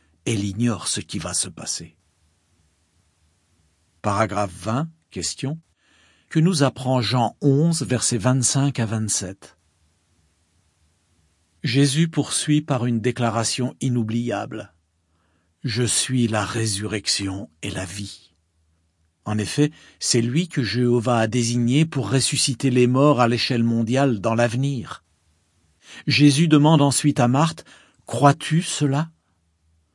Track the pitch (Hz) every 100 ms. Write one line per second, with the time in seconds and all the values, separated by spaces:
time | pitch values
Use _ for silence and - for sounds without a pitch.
0 | _ _ - 110 101 95 120 101 - -
1 | - 101 85 87 95 80 - - 82 _
2 | _ _ _ _ _ _ _ _ _ _
3 | _ _ _ _ _ _ _ _ _ _
4 | 107 101 110 101 98 87 95 120 165 -
5 | _ 95 85 - 131 160 _ _ _ _
6 | _ _ - 165 165 165 135 - 127 127
7 | 107 123 113 - 147 135 165 165 101 120
8 | - 120 101 131 117 139 143 127 117 110
9 | 107 - 92 98 - _ _ _ _ _
10 | _ _ _ _ _ _ _ _ _ _
11 | _ _ _ _ _ _ 135 127 143 139
12 | 165 156 139 - - 147 151 131 123 117
13 | 120 117 117 110 113 - 127 - 135 120
14 | 110 117 120 101 107 110 104 _ _ _
15 | _ _ _ _ _ _ 131 110 117 -
16 | - 127 117 107 98 113 110 98 104 104
17 | - - 98 95 - - 98 - 85 98
18 | 98 - _ _ _ _ _ _ _ _
19 | _ _ - 107 101 - 147 - - -
20 | - 123 117 139 175 - 110 110 123 120
21 | 113 120 113 123 117 120 117 139 160 143
22 | 104 131 - 127 - 123 139 123 123 127
23 | 147 123 117 117 - 123 117 117 110 131
24 | 139 107 113 113 120 117 139 135 90 -
25 | _ _ _ _ _ _ _ _ - -
26 | - 143 147 139 170 147 147 160 143 127
27 | 147 143 120 131 165 160 - - _ _
28 | - 123 143 - - 156 - - 147 139
29 | 160 _ _ _ _ _ _ _ _